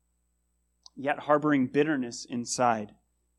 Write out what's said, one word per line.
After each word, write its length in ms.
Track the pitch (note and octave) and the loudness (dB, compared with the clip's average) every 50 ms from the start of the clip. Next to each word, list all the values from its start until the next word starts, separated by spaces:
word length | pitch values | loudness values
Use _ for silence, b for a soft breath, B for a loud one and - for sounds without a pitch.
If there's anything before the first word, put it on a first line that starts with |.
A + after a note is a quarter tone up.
| _ _ _ _ _ _ _ _ _ _ _ _ _ _ _ _ _ - _ | _ _ _ _ _ _ _ _ _ _ _ _ _ _ _ _ _ -20 _
yet 240 | - C3 C#3 C#3+ C#3+ | -8 -4 -4 -4 -4
harboring 460 | - C#3+ D3+ D3 C#3+ D3+ D3 C#3 B2+ | 2 2 2 4 4 2 2 2 2
bitterness 580 | B2+ - C#3+ D3 D#3 D#3 C3+ B2+ A#2+ A#2 - - | 2 2 2 2 2 2 -2 -4 -6 -8 -12 -12
inside. 680 | - C3 A#2+ A#2+ - - - B2+ A#2+ A#2 A2 G#2 G#2 - _ _ _ _ _ _ _ _ | -8 -8 -8 -6 -6 -2 0 2 2 2 0 -4 -10 -14 _ _ _ _ _ _ _ _